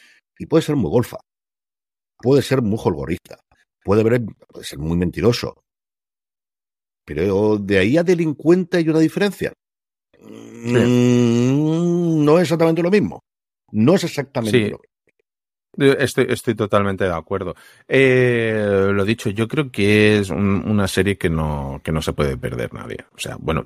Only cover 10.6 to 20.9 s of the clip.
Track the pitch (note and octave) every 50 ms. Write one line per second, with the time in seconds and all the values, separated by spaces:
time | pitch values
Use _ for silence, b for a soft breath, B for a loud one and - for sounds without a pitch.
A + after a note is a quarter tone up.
10.6 | A#2 A#2+ A#2+ A#2+ A#2 A#2+ B2 B2 B2 B2 B2 A#2+ B2 A#2 A#2 A#2+ A#2+ B2+ C3+ D3
11.6 | D3+ D#3 D#3+ E3 F3 F3 E3+ F3 F3 E3+ D#3+ D#3 D3 D3 D3+ F3 F3+ C3+ E3 D#3+
12.6 | E3 E3 E3 E3+ E3+ F3 G3+ G#3 C#3 E2+ B1 - _ _ _ _ _ _ _ _
13.6 | _ - - G#2+ A2 C#3 F#3 G3 F3 D#3+ - - C3+ - - B2+ A2+ G#2+ G#2 A#2+
14.6 | G#2 - - - _ _ _ _ _ _ _ _ _ _ _ _ _ _ _ _
15.6 | _ _ - - C#3+ C#3 C3+ - C#3 A#2 - - B2 - A#2+ - - B2+ A2 G#2+
16.6 | A2 G2+ - G#2 G2+ G2 G2 F2+ G#2 F#2 E2+ E2 D#2+ - G2 F#2+ G2 F2+ - b
17.6 | b b b b b b C3 C3 C3+ C3 B2+ B2+ B2+ B2 A#2+ A#2 A2+ A2+ A2 G#2+
18.6 | G#2 G2+ G2+ G2 G2 G2 G2+ G2+ G2 G2+ A2+ - - A2+ G2 G#2 A2+ A2 - D3+
19.6 | D3+ B2+ - - G2 G2+ G#2 G#2+ G#2+ G#2+ G#2+ G#2 G2+ F2+ D#2 E2 G2+ G2 G2+ F2+
20.6 | - G2+ G#2+ G#2 G2 F#2